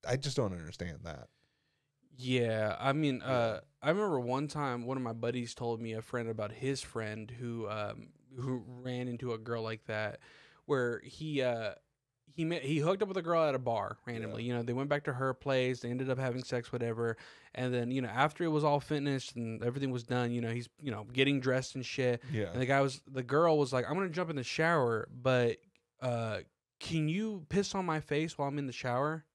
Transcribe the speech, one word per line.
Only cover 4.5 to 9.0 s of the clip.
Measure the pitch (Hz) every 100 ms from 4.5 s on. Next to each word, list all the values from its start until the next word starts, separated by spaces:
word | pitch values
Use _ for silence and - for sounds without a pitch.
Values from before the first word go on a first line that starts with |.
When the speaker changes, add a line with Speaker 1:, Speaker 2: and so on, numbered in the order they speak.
| 151 143 120 120
Speaker 2:
one | 131
of |
my | 123
buddies | 113 117 123 117 -
told | 120 117
me | 117
a | 110
friend | 113 127 113
about | 110 104
his | 110 131 135
friend | - 117 110 107 110
who, | 117 120 117 107
um, | 107 104 107 - - _ 131
who | 123 127 113
ran | 123 127 123